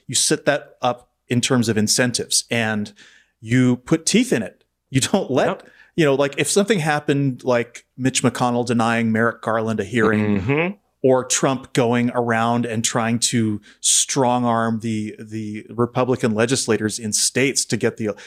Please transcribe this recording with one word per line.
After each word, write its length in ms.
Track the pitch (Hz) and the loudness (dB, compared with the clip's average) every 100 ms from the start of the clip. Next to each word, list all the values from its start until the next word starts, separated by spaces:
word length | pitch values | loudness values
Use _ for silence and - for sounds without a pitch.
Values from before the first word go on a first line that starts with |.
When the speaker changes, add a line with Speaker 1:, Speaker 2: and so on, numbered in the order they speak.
| - | -6
Speaker 1:
You 80 | 123 | -2
set 300 | - 156 - | 0 0 0
that 320 | 143 - - | -2 -4 -4
up 280 | 123 120 _ _ - | -4 -4 _ _ -2
in 120 | 120 | -2
terms 300 | - 127 113 | 2 0 2
of 80 | 107 | 2
incentives, 680 | 107 - 123 - - - - | 2 2 0 -2 -4 -4 -2
and 440 | 117 110 107 104 - - _ _ _ | -2 -2 -2 -6 -12 -20 _ _ _
you 360 | 110 127 127 123 | -2 2 2 0
put 280 | - 160 - | 0 -2 2
teeth 280 | 208 254 | 0 2
in 80 | 135 | -2
it. 220 | 92 _ _ _ - | -4 _ _ _ -4
You 120 | 131 | -2
don't 280 | - 196 - | 0 -2 0
let 160 | 135 220 | 0 0
Speaker 2:
Yep. 220 | - - _ - - | -2 -12 _ -10 0
Speaker 1:
you 80 | 147 | 2
know, 100 | 135 | 4
like, 200 | 143 151 | 0 0
if 100 | 147 | 0
something 300 | 196 202 202 | 0 2 2
happened, 640 | 156 147 147 139 139 127 | 2 0 0 0 0 -2
like 420 | 135 120 117 - _ - | 0 0 0 -10 _ -4
Mitch 240 | 131 127 | -2 0
McConnell 420 | 127 - 123 120 120 | -2 0 0 0 0
denying 460 | 120 117 117 113 | 0 2 0 0
Merrick 300 | 110 117 - | 2 0 -2
Garland 380 | 117 113 110 107 | -4 -2 -2 -4
a 40 | 98 | -2
hearing, 540 | 117 110 107 107 101 | 0 2 2 2 0
Speaker 2:
Mm-hmm. 340 | 98 147 175 202 _ _ | 0 0 -2 -6 _ _
Speaker 1:
or 220 | 131 127 | 2 2
Trump 480 | 123 - 151 127 - | 2 0 0 -2 -2
going 380 | - 117 120 120 | 0 2 2 2
around 520 | 123 117 113 117 120 120 | 0 0 0 2 0 -2
and 180 | 110 | -2
trying 340 | 110 123 113 113 | -2 -2 0 0
to 420 | - 120 110 104 - - | 0 0 0 -4 -10 -6
strong 640 | - - - 143 123 123 | -2 0 0 0 2 2
arm 360 | 120 113 113 113 | 2 0 0 -2
the, 340 | 113 107 107 - | -4 -4 -6 -10
the 460 | 110 110 107 104 - | -12 -10 -10 -10 -10
Republican 640 | 110 120 135 127 123 120 | -2 -2 0 0 0 0
legislators 640 | 107 117 131 - 107 107 - | 0 0 0 0 0 0 -4
in 140 | 110 | -4
states 500 | 101 - 120 135 113 - | -2 -2 0 0 -2 -2
to 120 | 113 | -2
get 180 | 117 - | -2 -2
the, 120 | 107 - | -6 -6